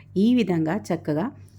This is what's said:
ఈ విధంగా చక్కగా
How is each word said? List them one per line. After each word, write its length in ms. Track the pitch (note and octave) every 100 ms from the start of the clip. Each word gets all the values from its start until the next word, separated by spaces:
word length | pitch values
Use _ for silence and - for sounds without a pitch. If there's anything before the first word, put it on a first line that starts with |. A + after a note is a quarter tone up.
| - F#3
ఈ 160 | A3
విధంగా 440 | B3 F#3+ E3+ D#3+ G3+
చక్కగా 540 | - D#3+ - D3 A3+ - -